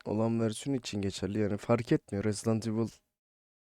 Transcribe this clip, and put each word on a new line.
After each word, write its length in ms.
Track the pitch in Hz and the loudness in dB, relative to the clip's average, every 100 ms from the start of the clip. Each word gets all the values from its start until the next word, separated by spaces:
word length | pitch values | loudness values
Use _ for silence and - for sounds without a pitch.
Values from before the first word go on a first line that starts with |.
olan 360 | - 104 113 113 | -4 0 2 2
versiyon 360 | 113 107 139 135 | 0 -2 -4 -4
için 260 | - 104 | -4 -2
geçerli. 360 | 98 - 95 107 | -2 -2 -2 0
Yani 180 | 104 101 | 0 0
fark 360 | - 120 - | 2 2 4
etmiyor. 320 | 156 - 101 | 0 0 -2
Resident 420 | 107 101 113 110 113 | 0 0 0 0 0
Evil 220 | 110 110 - _ _ _ _ _ _ | 0 -2 -6 _ _ _ _ _ _